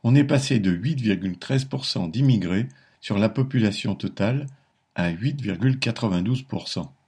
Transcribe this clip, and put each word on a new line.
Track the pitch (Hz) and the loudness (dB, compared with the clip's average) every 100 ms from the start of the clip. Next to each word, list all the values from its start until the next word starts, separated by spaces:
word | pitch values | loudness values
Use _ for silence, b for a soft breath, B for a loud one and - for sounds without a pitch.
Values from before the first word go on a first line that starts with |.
| 117 | 6
on | 135 | 6
est | |
passé | 139 143 - 123 | 6 2 2 2
de | 95 | 2
huit | 87 123 147 | 0 -2 0
virgule | 110 95 95 87 | 0 0 -2 -8
treize | - 135 135 | -2 -2 -2
pour | 135 | -6
cent | - - 85 | -4 -4 -4
d'immigrés | 110 139 113 87 92 131 B B B | 2 4 4 2 0 -2 B B B
sur | - 101 | -4 0
la | 110 | 0
population | - 131 127 107 104 - | 0 0 2 0 0 -4
totale | 98 92 - 101 135 143 b b b _ - | -4 -6 -2 0 0 -6 b b b _ -2
à | 87 | -2
huit | 85 127 143 | 0 -4 -2
virgule | 107 90 127 131 | -4 0 2 2
quatre-vingt-douze | 120 113 110 87 95 127 | -2 -2 0 0 0 -2
pour | - - - | -4 -8 -6
cent. | 95 73 _ | -8 -8 _